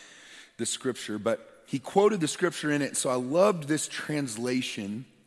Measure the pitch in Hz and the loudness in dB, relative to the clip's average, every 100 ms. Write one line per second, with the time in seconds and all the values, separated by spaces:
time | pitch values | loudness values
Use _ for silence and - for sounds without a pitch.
0 | - - - - - - 113 - 127 120 | -20 -20 -20 -20 -16 -6 -6 -4 -4 -4
1 | - 107 104 113 - - - 139 - 196 | -4 -2 0 -2 -4 -20 -6 -6 0 6
2 | 208 208 151 - 180 - 151 147 139 - | 6 6 0 0 -2 0 0 0 0 -2
3 | 139 127 127 160 202 185 143 151 - - | 0 0 2 4 4 4 0 -2 -2 -6
4 | - 151 139 110 120 127 127 - 101 107 | -4 -2 -2 -4 -2 0 -2 -4 -6 -6
5 | 131 _ | -10 _